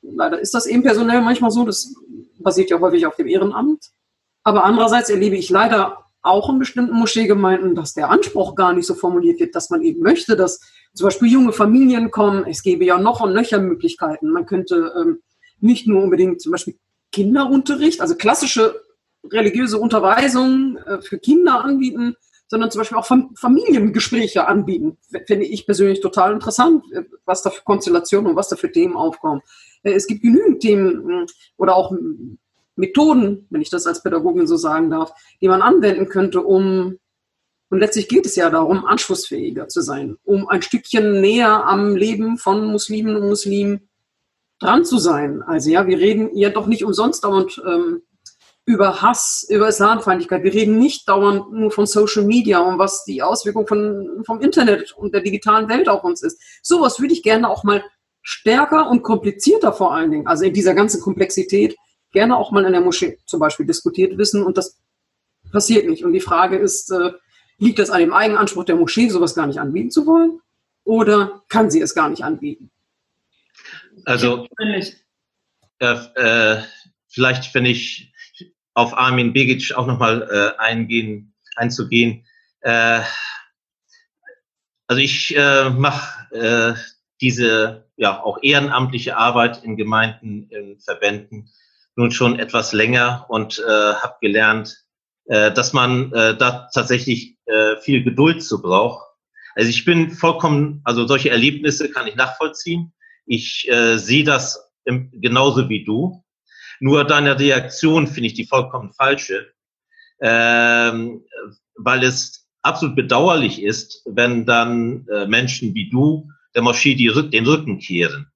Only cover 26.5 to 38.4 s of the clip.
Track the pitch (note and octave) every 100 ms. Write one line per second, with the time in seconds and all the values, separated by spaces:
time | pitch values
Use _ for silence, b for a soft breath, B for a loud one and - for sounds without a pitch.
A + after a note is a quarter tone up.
26.5 | A3 B3 D#4+ - - - - - F#3 G3
27.5 | - - G3 G3 F3 E3+ G3+ G#3 D#3+ G3+
28.5 | - - E4 F3+ E3+ D#4+ - - C#3 b
29.5 | b b b G3+ G3 G3 G#3+ A#3 B3+ G#4+
30.5 | C4+ A3+ G3+ F#3+ F3 - F3 F3 B B
31.5 | _ F#3+ F#3 F#3+ F#3+ - - - G#2 _
32.5 | _ _ - F#3+ C#4 D4+ C4 G3+ G3+ _
33.5 | D#3 D#3 F3 F3 E3+ F#3 E3 E3 F3 E3
34.5 | E3 D#3+ D#3 D#3+ D#3+ D#3+ b b b F#3+
35.5 | F#3+ G#3+ F4 G#3 F3+ F#3+ F#3+ F#3+ F3+ F#3
36.5 | F#3+ F#3+ F#3 F#3 F#3 _ _ _ _ _
37.5 | _ _ F#3+ G#3 A3 G3+ C4+ - -